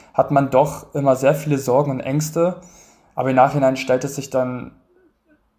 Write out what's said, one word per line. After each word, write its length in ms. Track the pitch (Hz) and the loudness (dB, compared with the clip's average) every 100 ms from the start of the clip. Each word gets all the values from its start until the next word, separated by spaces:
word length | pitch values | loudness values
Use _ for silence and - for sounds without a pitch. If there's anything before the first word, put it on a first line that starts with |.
| _ | _
hat 180 | - - | -2 0
man 180 | 139 135 | 2 2
doch 420 | 127 156 - - | 2 2 -2 -12
immer 200 | 147 139 | -2 0
sehr 200 | 123 131 156 | 2 2 0
viele 220 | 151 139 | 0 -2
Sorgen 340 | 127 127 143 | 0 0 0
und 80 | 131 | -4
Ängste, 560 | - 147 151 165 175 180 - - _ _ _ | -4 -4 -2 0 -2 -2 -12 -20 _ _ _
aber 160 | - 131 | -6 0
im 60 | 127 | 4
Nachhinein 400 | 139 143 131 131 | 4 4 0 0
stellt 260 | - 127 | -2 -2
es 140 | 139 143 | -2 -10
sich 140 | - | -6
dann 420 | 131 127 123 120 - _ _ _ _ _ _ _ | -4 -4 -6 -12 -20 _ _ _ _ _ _ _